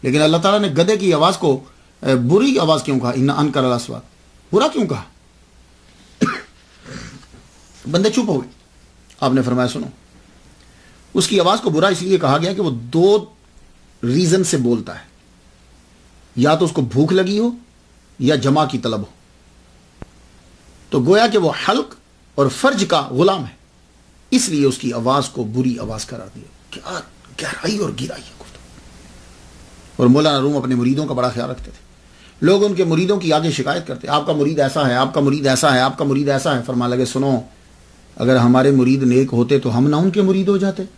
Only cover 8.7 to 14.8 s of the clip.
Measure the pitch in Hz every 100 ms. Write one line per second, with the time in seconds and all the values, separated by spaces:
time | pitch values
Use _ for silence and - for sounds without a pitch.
8.7 | _ - _ _ - 139 131 123 123 123
9.7 | - 139 - _ - - - - - -
10.7 | - - - - - - 196 170 214 226
11.7 | 156 190 180 180 185 151 143 170 196 175
12.7 | 120 117 160 185 208 - - _ - -
13.7 | - - _ 120 139 175 190 175 151 120
14.7 | 117